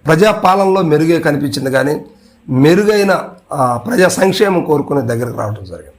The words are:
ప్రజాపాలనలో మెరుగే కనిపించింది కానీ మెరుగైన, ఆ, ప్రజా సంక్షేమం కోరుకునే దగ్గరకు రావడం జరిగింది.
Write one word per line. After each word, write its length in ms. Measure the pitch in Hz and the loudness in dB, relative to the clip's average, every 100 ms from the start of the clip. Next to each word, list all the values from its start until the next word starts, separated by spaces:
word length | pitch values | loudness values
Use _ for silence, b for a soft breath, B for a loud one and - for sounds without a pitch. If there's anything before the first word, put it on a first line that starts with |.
| 147 | 0
ప్రజాపాలనలో 760 | 160 214 208 185 196 190 190 | 2 2 2 0 2 2 0
మెరుగే 380 | 170 151 160 165 | 2 2 2 0
కనిపించింది 500 | 160 139 143 - 131 | 0 -2 -4 -4 -2
కానీ 300 | 131 135 151 - b b b - | -2 0 -4 -8 b b b -4
మెరుగైన, 760 | 131 147 185 208 208 196 175 - - _ | 2 4 4 2 2 0 0 -4 -18 _
ఆ, 240 | 147 127 120 | -4 -2 -2
ప్రజా 320 | - 247 180 | -4 2 2
సంక్షేమం 560 | 180 190 190 202 180 | 2 0 2 0 0
కోరుకునే 360 | 151 143 139 143 | 0 -2 0 -2
దగ్గరకు 380 | 117 117 120 110 | -2 -4 -4 -6
రావడం 260 | 107 107 | -6 -8
జరిగింది. 280 | 92 85 - | -12 -18 -20